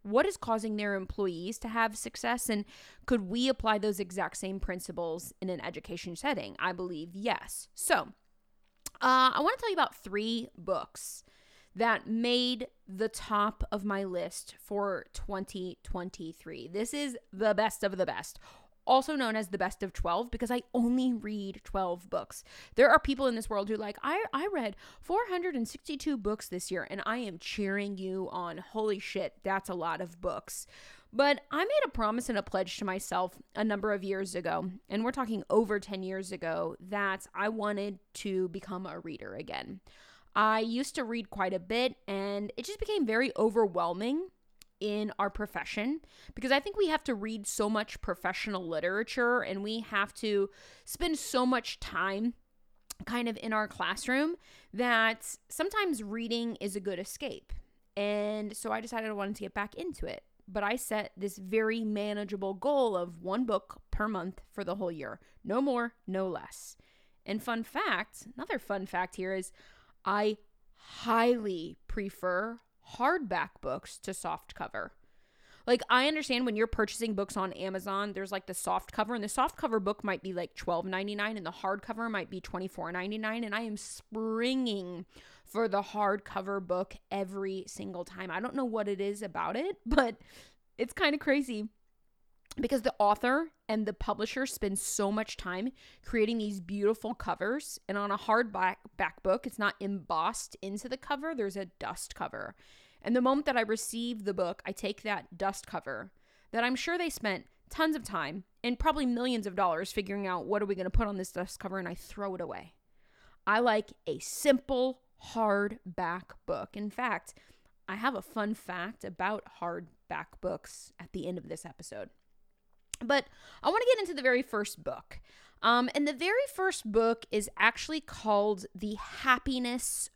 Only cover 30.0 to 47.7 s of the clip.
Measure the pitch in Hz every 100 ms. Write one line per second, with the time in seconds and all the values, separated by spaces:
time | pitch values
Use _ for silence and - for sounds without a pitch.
30 | 180 170 180 - - - - - - -
31 | _ 220 285 285 - 294 403 587 480 -
32 | 220 233 240 202 - 190 180 - 202 190
33 | - 185 180 - - 202 220 202 214 202
34 | 190 190 190 180 170 165 185 190 - 202
35 | 233 269 220 214 - 214 208 208 196 190
36 | 190 190 190 190 165 165 165 - 185 202
37 | 196 190 - 185 208 220 208 202 202 185
38 | _ - 202 190 180 190 190 185 190 165
39 | 165 143 104 104 151 67 62 190 - -
40 | - - _ 208 214 220 226 240 277 -
41 | 226 233 196 208 185 190 175 233 254 -
42 | - 196 202 202 208 - 240 415 427 415
43 | 226 226 262 - 220 214 208 175 170 175
44 | 233 302 370 _ _ _ - _ 208 208
45 | 214 - 196 - 208 170 - 214 240 311
46 | - - - - 254 277 415 415 359 311
47 | - 214 220 220 202 - 208